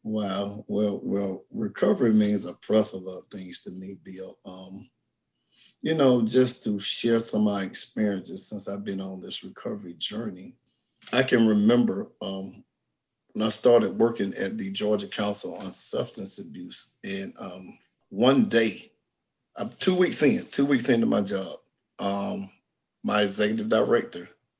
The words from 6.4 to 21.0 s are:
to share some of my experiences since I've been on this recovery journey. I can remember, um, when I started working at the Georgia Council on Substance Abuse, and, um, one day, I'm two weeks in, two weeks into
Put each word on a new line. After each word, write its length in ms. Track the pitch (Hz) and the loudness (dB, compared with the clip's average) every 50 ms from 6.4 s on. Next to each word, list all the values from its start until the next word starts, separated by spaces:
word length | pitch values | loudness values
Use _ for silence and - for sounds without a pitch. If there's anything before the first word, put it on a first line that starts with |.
| 127 123 - - - | 4 4 2 -2 -2
to 140 | 113 104 101 | -2 -2 0
share 400 | - - - - - 117 117 117 | -2 -2 -2 0 2 2 2 2
some 280 | 113 - - 107 107 | 2 0 2 2 2
of 80 | 104 101 | 2 2
my 80 | 98 95 | 0 -4
experiences 840 | 95 - - - - - - 107 104 98 95 90 - 92 92 - | -4 -4 -6 -6 -6 -4 -2 0 0 0 -2 -6 -8 -8 -6 -6
since 220 | - 107 104 98 104 | -6 -6 -6 -6 -6
I've 160 | 98 101 98 | -6 -6 -6
been 160 | 104 98 95 | -6 -6 -6
on 200 | 95 95 95 95 | -6 -8 -10 -12
this 220 | 85 78 - - - | -10 -10 -10 -10 -10
recovery 520 | 95 95 - - 117 113 101 101 87 85 | -12 -18 -12 -10 -10 -10 -8 -10 -14 -10
journey. 600 | 80 - - 104 107 117 110 92 90 95 - - _ _ _ _ _ _ _ _ _ - - - | -8 -6 -6 -6 -6 -6 -6 -8 -10 -16 -18 -20 _ _ _ _ _ _ _ _ _ -12 -2 2
I 100 | 123 135 | 2 4
can 240 | 131 135 117 113 | 4 6 6 6
remember, 640 | 110 107 104 101 110 120 120 120 104 92 98 110 - _ _ | 6 6 6 6 6 6 6 4 2 0 -2 -6 -8 _ _
um, 440 | 104 98 98 95 98 98 - - - _ _ _ _ _ _ _ _ _ _ _ _ _ _ | -8 -8 -6 -8 -8 -10 -14 -18 -20 _ _ _ _ _ _ _ _ _ _ _ _ _ _
when 140 | 104 107 | -4 -2
I 40 | 110 | -2
started 480 | 110 - - 127 120 117 110 98 95 104 | -2 2 6 6 8 8 6 2 2 2
working 360 | 110 117 117 - 101 98 - | 2 2 2 -2 -4 -4 -2
at 240 | - 98 95 107 110 | -4 -4 -4 -4 -6
the 120 | 101 98 | -8 -6
Georgia 380 | 98 101 107 104 107 101 101 95 | -4 -2 0 0 0 0 0 -6
Council 460 | - - 104 104 104 - - 90 85 | -6 -4 -2 -2 -2 -4 -4 -6 -8
on 160 | 92 95 95 | -10 -10 -6
Substance 680 | 95 - - - - 123 123 - - - 98 95 - - | -6 -4 -4 -2 -2 -4 -4 -4 -8 -10 -10 -8 -8 -10
Abuse, 580 | 95 82 73 90 90 90 - - - - _ _ - | -10 -12 -14 -14 -14 -10 -8 -10 -10 -10 _ _ -10
and, 300 | 101 98 98 98 90 - - | -8 -6 -6 -8 -10 -12 -12
um, 400 | 113 95 90 92 92 87 - _ _ _ _ _ _ _ | -12 -12 -12 -14 -16 -18 -20 _ _ _ _ _ _ _
one 340 | - 98 117 131 139 139 107 | -2 4 4 6 6 6 4
day, 460 | 98 113 117 113 110 95 - - - _ _ _ _ _ _ _ _ _ _ _ _ _ | 4 4 4 2 2 -2 -6 -14 -20 _ _ _ _ _ _ _ _ _ _ _ _ _
I'm 140 | - - 113 | -8 -8 -8
two 240 | - - - 190 185 | -6 -2 0 2 4
weeks 280 | 180 185 151 120 - 156 | 4 4 2 4 4 4
in, 240 | 139 107 123 - - | 4 4 2 -2 -4
two 160 | - - 139 | 0 0 2
weeks 220 | 143 143 123 113 - | 2 2 2 4 2
into 180 | 123 117 | 4 4